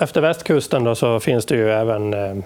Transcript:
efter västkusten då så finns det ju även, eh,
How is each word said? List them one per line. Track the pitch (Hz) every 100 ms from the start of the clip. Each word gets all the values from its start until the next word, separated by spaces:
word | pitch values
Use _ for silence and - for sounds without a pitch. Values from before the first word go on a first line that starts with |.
efter | 151 160
västkusten | 156 165 - 151 - 139
då | 117 113
så | 120 113
finns | - 120 -
det | 120
ju | 110
även, | 110 113 107 104
eh, | 104 98 98